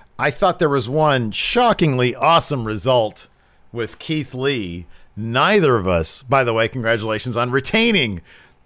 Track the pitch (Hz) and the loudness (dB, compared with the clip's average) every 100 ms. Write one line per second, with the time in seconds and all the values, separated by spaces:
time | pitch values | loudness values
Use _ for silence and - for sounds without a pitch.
0 | - - 143 143 190 170 156 139 120 151 | -18 -4 -4 0 0 2 0 0 -2 0
1 | 151 131 110 - - 240 240 196 160 127 | 2 2 -2 -4 -2 2 2 4 2 2
2 | 123 117 147 165 - 135 110 107 123 123 | 0 0 2 2 2 -4 -4 -4 2 2
3 | 107 - - _ _ _ - 117 110 - | 2 -6 -20 _ _ _ -14 -8 -8 -8
4 | - 156 131 127 139 127 90 87 85 - | -6 -6 -6 -4 -2 -2 -6 -10 -14 -20
5 | - 101 113 127 170 214 151 117 92 87 | -18 -10 -4 0 2 4 4 2 2 0
6 | 82 - 120 135 120 113 113 131 113 117 | -2 -8 -2 0 2 0 0 -2 -2 -2
7 | 110 107 127 117 123 131 - 220 233 196 | -2 -6 -4 -4 0 -2 0 0 2 0
8 | 117 87 - - _ _ | -2 -6 -12 -20 _ _